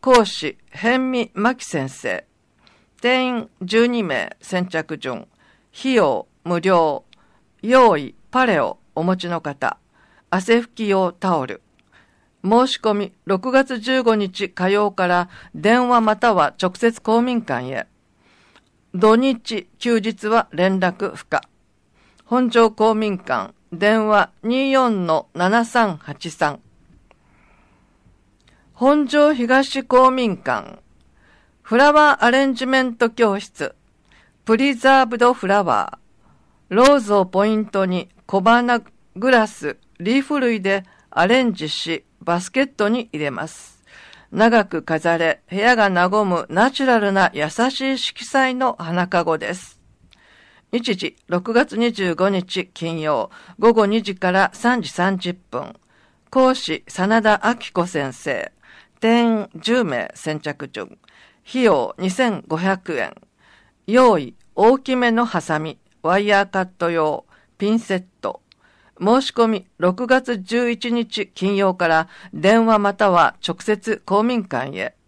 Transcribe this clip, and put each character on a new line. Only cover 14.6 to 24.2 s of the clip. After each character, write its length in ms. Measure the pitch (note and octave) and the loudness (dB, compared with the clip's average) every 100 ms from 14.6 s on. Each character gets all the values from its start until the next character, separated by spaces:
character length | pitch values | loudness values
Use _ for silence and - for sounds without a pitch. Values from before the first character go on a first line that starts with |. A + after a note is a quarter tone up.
| F#3 | -2
曜 220 | G3+ G#3 | 0 0
か 160 | G3 F3+ | -2 0
ら 220 | F3+ F3 - - | 0 -2 -10 -20
電 340 | D#3 E3+ A#3+ B3 | -4 2 2 4
話 140 | A#3+ | 2
ま 160 | A3 G#3+ | 2 2
た 160 | A#3+ | 2
は 220 | G3 D3 - | 2 0 0
直 140 | F#3 F3+ | -6 0
接 260 | A#3 A#3 | -2 -2
公 200 | - A3+ | -2 0
民 200 | B3 A#3+ | 0 -4
館 240 | A3+ B2 B2+ | -4 -6 -6
へ。 200 | B2+ - _ _ _ _ _ _ _ _ _ _ | -10 -10 _ _ _ _ _ _ _ _ _ _
土 240 | F3+ G#3+ A3+ | 0 4 4
日、 500 | C4+ A#3 - A3 - _ | 2 -2 -6 -10 -10 _
休 220 | A#3+ A#3 | -2 0
日 280 | G#3+ - G#3+ | -2 -6 -2
は 200 | A3+ - | 0 0
連 280 | D#3 F#3 F#3+ | -2 0 0
絡 360 | F#3 F3 G3 - | -2 -2 -8 -10
不 100 | - | -6
可。 160 | - - _ _ _ _ _ _ _ | -6 -6 _ _ _ _ _ _ _
本 260 | _ A#3+ B3+ | _ -2 0
庄 220 | A#3 A3+ | 4 2
公 240 | A3 A3 G#3+ | 2 0 0
民 220 | A3 F#3+ | -2 -4
館、 360 | - B2 G2 _ _ | -4 -4 -4 _ _
電 340 | E3+ G3+ A3 G#3+ | -2 0 2 2
話 240 | G#3 | 2